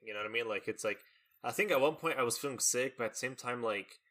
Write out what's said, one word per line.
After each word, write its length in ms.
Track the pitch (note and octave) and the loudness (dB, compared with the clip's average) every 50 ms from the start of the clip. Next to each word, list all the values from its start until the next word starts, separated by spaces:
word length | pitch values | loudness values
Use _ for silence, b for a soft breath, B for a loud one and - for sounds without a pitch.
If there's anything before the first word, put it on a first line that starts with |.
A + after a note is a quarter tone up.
| A2 | -12
you 100 | A2 G#2 | -10 -6
know 60 | G#2 | -4
what 60 | G#2+ G#2+ | -4 -2
I 40 | |
mean? 160 | A2+ A#2 A#2 A2+ | 0 0 0 0
Like, 180 | G#2 G2 - A2 | -2 -2 -2 -4
it's 160 | G#2+ - - | -4 -2 -2
like, 140 | G#2+ G2+ - - b b b b b b b - | -2 -2 -2 -6 b b b b b b b -6
I 80 | B2 | -4
think 180 | - - - G#3 | 0 0 2 4
at 80 | D#3 C3 | 4 6
one 160 | C3+ D3+ D3+ | 6 4 2
point 220 | - D#3+ E3 C#3 C3+ | 2 -2 -2 2 2
I 60 | B2 | 2
was 140 | A#2+ A2+ - | 2 2 0
feeling 200 | - C#3 B2+ G#2+ | -2 -4 -2 2
sick, 380 | - - - B2 B2+ C3 - - | 2 2 2 2 0 0 -2 -2
but 80 | A#2 | -4
at 60 | G#2+ - | -4 -2
the 40 | - | -4
same 160 | - B2+ C3 | -4 -6 -6
time, 260 | - - B2 B2 A#2+ | -6 -6 -4 -4 -2
like, 380 | A#2 A2 G#2 G2+ F#2 - - - _ _ | 0 0 0 -2 -4 -8 -14 -20 _ _